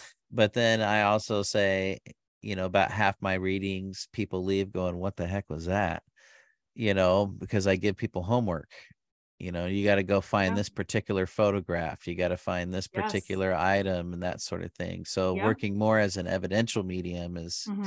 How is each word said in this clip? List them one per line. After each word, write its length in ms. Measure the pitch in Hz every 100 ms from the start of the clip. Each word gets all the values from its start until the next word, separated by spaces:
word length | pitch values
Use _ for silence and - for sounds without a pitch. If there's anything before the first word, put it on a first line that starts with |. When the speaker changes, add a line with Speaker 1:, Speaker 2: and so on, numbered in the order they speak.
| - - _
Speaker 1:
But 200 | 113 107
then 260 | 123 117 113
I 220 | 104 107
also 400 | 104 107 - 104
say, 580 | 98 107 98 95 95 - - - _ _
you 140 | 104 92
know, 80 | 92
about 240 | 98 -
half 260 | 98 101 98
my 120 | 98
readings, 760 | 95 95 95 98 95 95 92 -
people 320 | - 98 92
leave 280 | 92 98 98
going, 240 | 92 90 87
"What 180 | 95 -
the 100 | 87
heck 200 | 98 -
was 180 | 80 85
that?" 360 | 98 92 82 - _ - - _ _ _
You 180 | - 110
know, 320 | 95 92 95 101
because 400 | - 92 107 95
I 80 | 95
give 200 | 101 95
people 260 | - 95
homework. 460 | 87 123 107 82 - - - - _ _ _ _
You 140 | 90
know, 140 | 87 87
you 180 | 98
gotta 180 | 101 101
go 180 | 95 98
find 320 | - 104 95
Speaker 2:
Yeah. 40 | 98
Speaker 1:
this 120 | 101
particular 580 | - - 110 - 98 92
photograph. 800 | - 104 98 85 85 80 - -
You 60 | 87
gotta 200 | 87 90
find 360 | - 90 87
this 140 | 92 -
Speaker 2:
Yes. 100 | 113
Speaker 1:
particular 520 | 110 95 - 95 95
item 580 | 87 92 98 95 90 87
and 100 | 87
that 160 | 90 87
sort 220 | - 90
of 80 | 90
thing. 320 | - 87 90
So 300 | 90 - 92
Speaker 2:
Yeah. 80 | 92
Speaker 1:
working 360 | 107 110 104 101
more 200 | 110 110
as 160 | 101 92
an 100 | 90
evidential 560 | 92 92 101 117 113
medium 540 | 92 90 87 87 87 87
is 340 | 85 - 214
Speaker 2:
Mm-hmm. 140 | 202